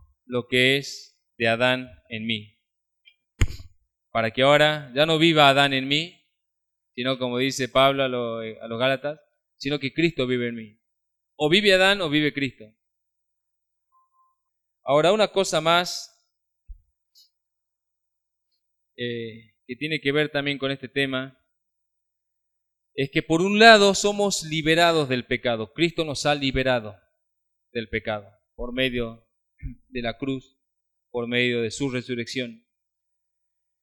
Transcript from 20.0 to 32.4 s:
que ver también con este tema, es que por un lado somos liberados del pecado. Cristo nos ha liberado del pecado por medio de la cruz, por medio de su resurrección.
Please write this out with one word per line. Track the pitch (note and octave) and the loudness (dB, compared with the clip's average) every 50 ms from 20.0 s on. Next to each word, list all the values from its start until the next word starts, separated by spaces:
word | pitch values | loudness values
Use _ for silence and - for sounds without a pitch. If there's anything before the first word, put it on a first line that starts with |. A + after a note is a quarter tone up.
que | - - | -4 -2
ver | C#3 D3+ D3+ C#3+ | 0 0 -2 -2
también | - C#3+ C#3 C#3+ C#3 B2+ | -4 -6 -4 -4 -6 -4
con | C3+ C3+ | -4 -6
este | C#3 - - A#2+ | -6 -6 -10 -8
tema, | - C#3+ C#3 C3+ C3 C3 C3 C3+ _ _ _ _ _ _ _ _ _ _ _ _ _ _ _ _ _ _ _ _ _ _ _ _ _ _ _ _ _ _ _ _ _ | -4 -4 -2 -2 -4 -6 -8 -8 _ _ _ _ _ _ _ _ _ _ _ _ _ _ _ _ _ _ _ _ _ _ _ _ _ _ _ _ _ _ _ _ _
es | - C3+ - | -6 -6 -4
que | - - | -4 -4
por | - - D#3+ E3 F#3 | -2 0 0 0 2
un | G3 G3+ G#3 | 0 4 8
lado | A3 A#3 A3 G#3 G3+ G3+ F#3+ | 10 10 10 10 8 4 2
somos | - - G#3 G#3 G3+ G3+ G3 - - D#3+ D#3 | 2 0 -2 0 0 -2 -2 -2 -4 -6 -4
liberados | D#3 D#3+ C#3+ D#3 D#3+ E3 F3 E3+ E3 D#3 D3 B2+ | -4 -2 2 2 4 4 4 4 4 2 0 0
del | C3 B2 - - | -2 -4 -2 -4
pecado. | B2+ A#2 - B2 A#2 A2 A2 - _ | -6 -4 -2 -4 -4 -4 -6 -10 _
Cristo | D3+ E3 E3 - - D#3+ | -2 -2 -2 0 -4 -6
nos | D3+ C3 - - | -6 -6 -4 -2
ha | D3 D3 | -2 -2
liberado | C#3+ C#3 C3+ B2 C3 B2+ C3 B2+ A#2 G#2+ G#2+ G#2 _ _ _ _ _ _ _ _ _ _ _ _ _ _ _ | 0 -2 -2 -2 0 0 0 0 -2 -4 -8 -18 _ _ _ _ _ _ _ _ _ _ _ _ _ _ _
del | - A#2 A2 - | -10 -10 -10 -6
pecado | - A2 - A2+ G#2+ G#2 G2+ G2+ _ _ _ _ _ | -8 -8 -6 -6 -8 -8 -8 -14 _ _ _ _ _
por | - A#2 A#2+ B2 | -14 -12 -10 -4
medio | C3 C3 C3 A#2+ B2 A#2 A2+ A#2 A#2 _ _ _ _ _ _ _ _ - C3 A#2+ - _ _ | -4 -2 -2 -2 -4 -6 -6 -10 -18 _ _ _ _ _ _ _ _ -14 -14 -14 -14 _ _
de | - B2 | -12 -8
la | A#2 A#2 - - | -8 -8 -8 -6
cruz, | C#3+ C3+ C3+ C3 - _ _ _ _ _ _ _ _ _ _ _ _ _ | -6 -6 -6 -8 -8 _ _ _ _ _ _ _ _ _ _ _ _ _
por | - A#2+ A#2+ A#2 | -8 -8 -6 -4
medio | B2 B2 B2 B2 A#2+ A#2 | -2 0 0 0 0 -2
de | A#2 G#2+ | -4 -4
su | - - C#3+ C3+ | -4 -6 -6 -4
resurrección. | B2 B2+ A2 B2 B2 A#2 A2+ - - C3 | -4 -6 -6 -6 -8 -8 -8 -8 -8 -8